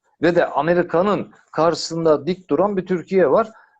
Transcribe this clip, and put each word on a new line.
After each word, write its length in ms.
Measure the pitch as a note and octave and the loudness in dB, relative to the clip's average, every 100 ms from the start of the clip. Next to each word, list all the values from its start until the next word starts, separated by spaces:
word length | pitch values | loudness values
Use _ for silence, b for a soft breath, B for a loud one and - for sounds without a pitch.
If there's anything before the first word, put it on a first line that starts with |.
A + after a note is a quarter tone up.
| _ - | _ -2
ve 140 | E3 E3+ | 0 2
de 100 | - | 0
Amerika'nın 840 | C3+ D#3 F3 E3+ E3 G3+ E3+ G#2 b b | -2 0 0 0 0 0 -2 -6 b b
karşısında 760 | - E3 D#3 - E3 D#3+ D3 D3 | -2 0 0 -6 -2 0 0 -2
dik 220 | F#3 - | -8 -2
duran 280 | D3 G3+ F#3+ | 0 0 -2
bir 80 | F#3 | -4
Türkiye 460 | F3+ - F#3+ D3+ | -6 -2 2 2
var. 200 | F3+ A3 b b | 2 0 b b